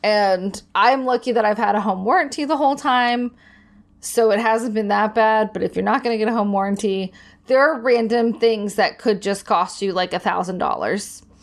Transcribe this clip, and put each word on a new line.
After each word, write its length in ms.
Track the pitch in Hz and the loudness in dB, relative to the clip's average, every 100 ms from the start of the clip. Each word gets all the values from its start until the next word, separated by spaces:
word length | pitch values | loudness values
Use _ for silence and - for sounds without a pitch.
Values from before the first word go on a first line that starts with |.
And 580 | 208 208 202 185 190 190 - 196 | 0 2 2 0 -2 -10 -6 2
I'm 300 | 226 269 254 | 2 2 0
lucky 260 | 240 254 | -2 0
that 140 | 233 214 | 0 0
I've 120 | 214 | 0
had 180 | 208 208 | 0 0
a 60 | |
home 220 | 208 190 | -2 -2
warranty 400 | 196 349 294 - | 0 0 0 -4
the 140 | 294 302 | -2 0
whole 180 | 285 277 | 0 0
time, 560 | 294 247 240 240 247 - _ - _ - _ _ | 0 0 0 -2 -4 -10 _ -20 _ -20 _ _
so 280 | - - 220 | -4 2 2
it 80 | 208 | 4
hasn't 340 | 226 226 240 | 2 0 -2
been 160 | 214 208 | -2 -2
that 260 | 202 214 220 | 0 0 2
bad. 380 | 220 220 214 | 4 4 0
But 100 | 190 | -2
if 140 | 185 180 | -4 -2
you're 60 | |
not 200 | 196 240 | 0 0
gonna 140 | 240 220 | 0 -2
get 100 | 220 | 0
a 60 | |
home 180 | 226 208 | 0 0
warranty, 600 | 196 196 202 214 190 190 - - _ - | 0 -2 -2 -2 -2 -6 -10 -20 _ 0
there 120 | 262 | 4
are 220 | 285 285 | 4 2
random 520 | 240 240 226 233 233 | 2 2 2 2 0
things 420 | 214 233 220 202 196 | 2 2 2 -2 0
that 240 | 190 - | 0 0
could 240 | 240 196 | -2 0
just 200 | 196 196 | -2 -4
cost 380 | - 185 180 - | 0 0 0 -4
you, 100 | 196 | -4
like, 220 | 180 180 | -2 -2
a 60 | 175 | -2
thousand 400 | 202 185 180 185 | -2 -2 -4 -4
dollars. 640 | 71 - 98 185 - - - _ | -2 -2 -2 -4 -8 -16 -20 _